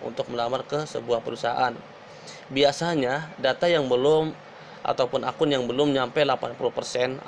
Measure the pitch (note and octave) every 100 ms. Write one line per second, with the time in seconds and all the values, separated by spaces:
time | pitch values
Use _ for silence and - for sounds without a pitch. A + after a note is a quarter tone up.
0 | B2+ A#2 - A#2+ A#2 B2+ B2 D3 D3+ C3
1 | A#2+ A#2 B2 A#2 A#2 B2+ B2+ A#2 - -
2 | - - - - - C3+ C#3+ C#3 E3+ D#3+
3 | B2 C#3 D#3 - C3 B2+ F3 E3 C3 B2
4 | C#3 D#3 D#3+ - - - - - C3+ C3
5 | B2+ C3+ A#2+ - D#3 C3+ A#2+ B2+ D3 C3+
6 | B2+ D#3 C#3 B2+ B2 B2+ B2 - A#2+ B2
7 | B2+ C3+